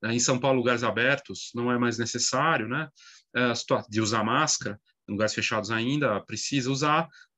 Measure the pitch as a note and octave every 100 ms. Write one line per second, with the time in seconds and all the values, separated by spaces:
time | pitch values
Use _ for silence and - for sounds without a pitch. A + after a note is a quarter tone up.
0 | A2 A#2+ - B2+ C3+ C3 A#2+ A#2+ A#2 G#2
1 | A#2+ C#3 - F#2+ - A#2 A#2+ B2 A#2+ A2+
2 | A2+ - - B2+ D#3 D#3+ A2 C3 D#3 _
3 | - - _ A#2+ B2 A#2 - B2+ G#2+ G#2
4 | A2 A2+ G#2+ B2+ D3+ - - G#2 _ _
5 | - G2+ G#2+ - G#2 A2 G2+ A2+ A#2 C#3+
6 | C#3 G2+ - A2 - C#3 B2 C3+ D3+ D#3
7 | E3 - -